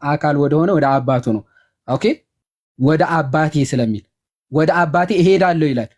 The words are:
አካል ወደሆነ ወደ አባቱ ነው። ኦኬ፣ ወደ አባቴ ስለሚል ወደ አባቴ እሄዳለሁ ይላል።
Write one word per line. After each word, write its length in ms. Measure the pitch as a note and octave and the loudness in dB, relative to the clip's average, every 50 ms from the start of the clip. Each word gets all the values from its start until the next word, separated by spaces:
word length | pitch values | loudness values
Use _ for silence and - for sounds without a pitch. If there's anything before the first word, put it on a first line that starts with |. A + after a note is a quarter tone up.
| - | -2
አካል 300 | C#3+ D3 D3 - D3+ D3 C#3+ | -2 -4 -2 0 -2 0 0
ወደሆነ 320 | C#3+ C#3+ D3 D#3 E3 F#3 | 0 0 2 0 2 2
ወደ 140 | G3+ D#3 C#3+ C#3 | 2 2 2 2
አባቱ 360 | C3+ C3+ B2+ B2 C3 B2 B2 B2 | 0 0 0 0 -2 -2 -2 -2
ነው። 120 | A2 G#2+ G#2 _ _ _ _ _ _ _ _ - | -4 -4 -6 _ _ _ _ _ _ _ _ -6
ኦኬ፣ 180 | B2 C3+ - G#3 D4+ - _ _ _ _ _ _ _ _ _ _ _ _ | -6 -2 -2 -2 -2 -2 _ _ _ _ _ _ _ _ _ _ _ _
ወደ 240 | B2+ C#3 D#3 D#3 F3+ - | 0 0 2 2 0 0
አባቴ 420 | E3 E3 D3+ C3+ B2+ D#3 D#3 D3+ - D3 C#3 | 0 -2 -2 -2 0 0 0 0 0 -2 -2
ስለሚል 380 | B2+ - B2+ B2 A2+ A2 G2+ - _ _ _ _ _ _ _ _ _ | 0 -2 -2 -2 -2 -4 -6 -8 _ _ _ _ _ _ _ _ _
ወደ 180 | B2+ D3 D#3+ D#3+ F3 | -2 0 0 2 2
አባቴ 340 | F3 F3 D#3+ D3 F3 F3+ F3+ A3 F3+ | 0 0 0 0 -2 0 0 2 2
እሄዳለሁ 500 | E3+ F3+ F#3+ F3+ F#3+ F3+ E3+ E3 D#3 D3+ | 4 4 4 4 4 2 2 0 0 0
ይላል። 240 | C3+ A#2+ A2+ - _ | -2 -2 -6 -8 _